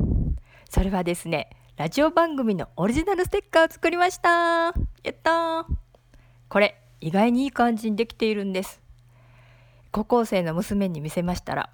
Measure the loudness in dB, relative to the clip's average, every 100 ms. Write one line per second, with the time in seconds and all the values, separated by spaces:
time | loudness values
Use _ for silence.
0 | 2 0 -2 -4 -10 -20 -4 0 2 2
1 | 0 -4 -2 -4 -4 -14 -16 -6 -4 2
2 | 2 4 2 0 -2 -2 -4 -2 0 0
3 | 0 0 0 -2 0 2 2 2 -2 2
4 | 0 0 2 2 2 0 0 -2 -6 -8
5 | -12 -4 0 0 0 -4 -4 -8 -8 _
6 | _ -20 _ _ -2 2 2 0 _ -12
7 | -2 2 4 2 0 2 0 0 -2 -2
8 | -4 -2 -2 -2 -4 -4 -6 -12 _ -20
9 | _ -20 -20 -20 -20 -20 _ -20 -10 -6
10 | 0 2 2 0 0 -2 -2 -2 -2 -4
11 | -6 -4 -2 -4 -4 -6 -6